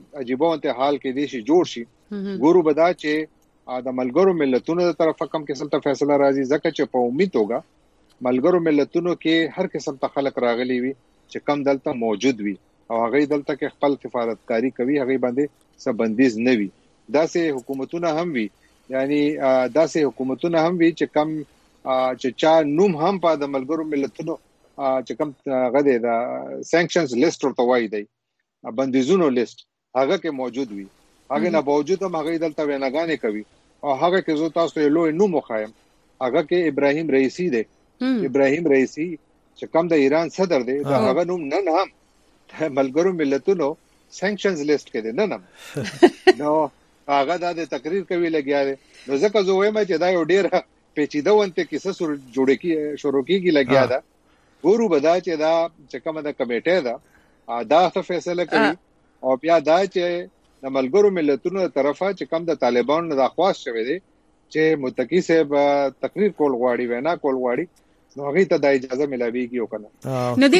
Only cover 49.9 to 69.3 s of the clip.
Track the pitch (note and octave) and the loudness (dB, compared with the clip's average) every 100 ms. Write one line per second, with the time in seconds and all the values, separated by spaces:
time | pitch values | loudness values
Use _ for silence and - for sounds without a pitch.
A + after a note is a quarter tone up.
49.9 | D#3+ F3+ F3+ D#3 F#3+ E3+ F3 - _ _ | 0 2 2 2 2 2 0 -4 _ _
50.9 | - C#3+ D3 C#3+ G#3+ G3+ E3+ E3 D3+ F#3+ | -4 -2 0 2 4 2 -2 -4 -6 -6
51.9 | F#3 E3 C#3+ C3 A#2+ C3+ C3+ F3 D#3 D3+ | -4 -4 -6 -6 0 2 2 0 -2 -4
52.9 | C#3+ D3 C#3 C3 G3 F3+ D3+ C3 C3+ A#2+ | -4 -2 -2 0 0 2 2 4 4 4
53.9 | C3+ - _ _ _ _ _ D#3+ A3+ A3+ | 0 -6 _ _ _ _ _ 2 4 4
54.9 | D#3 D3+ F3+ F3+ D#3 D#3 E3 E3 - C#3 | 4 4 2 0 -2 2 2 0 -6 -16
55.9 | C3 E3 D#3 D3 C3+ A#2+ A#2 D#3 F#3 B2+ | -12 -8 -6 -6 -4 -2 -2 0 0 0
56.9 | B2+ _ _ _ _ - A#2 A2+ D#3 F3 | -6 _ _ _ _ -8 -6 2 4 4
57.9 | F#3+ - F3 F3+ F3 E3 A3+ G#3+ F3 _ | 0 -4 -6 -4 -4 0 2 2 0 _
58.9 | _ _ _ C3 C3 D#3 E3 D3 E3+ G3 | _ _ _ -2 0 2 2 4 2 2
59.9 | F#3 F3 F3 F#3 _ _ _ C3+ C3+ B2+ | -2 -2 -4 -8 _ _ _ -6 -2 2
60.9 | F#3 G#3 F#3 D3 C3+ F3 F#3+ F3 D3 C#3+ | 4 4 4 0 0 -2 -4 -2 0 0
61.9 | - F#3+ F#3+ D3 E3 E3+ D3 B2 A#2+ A#2+ | 0 -4 -4 -6 -4 -4 -2 2 2 2
62.9 | D#3 E3+ C3+ B2 - F#3+ - C3+ A2+ A#2 | 0 0 0 0 2 0 0 -4 -4 -4
63.9 | F3 - _ _ _ _ D#3+ D#3 D#3 B2+ | -6 -10 _ _ _ _ 0 2 2 -2
64.9 | A2+ A#2+ F3 E3+ E3 D#3 C#3+ C#3+ C#3+ C#3 | -4 -2 0 2 2 2 2 2 2 0
65.9 | - C3 - G#3 - D3 B2 B2+ A#2+ A#2+ | -4 -6 0 -2 2 0 2 0 0 -2
66.9 | A#2+ D3 E3+ D3 C3 B2+ B2 F3+ _ _ | -2 -2 -2 -2 -2 -2 -2 -6 _ _
67.9 | _ _ C3+ C#3+ D#3 F#3+ E3 C#3+ C#3 C3 | _ _ -10 -2 2 2 2 4 2 0
68.9 | B2+ C#3+ B2+ A#2+ | -4 -2 -2 -4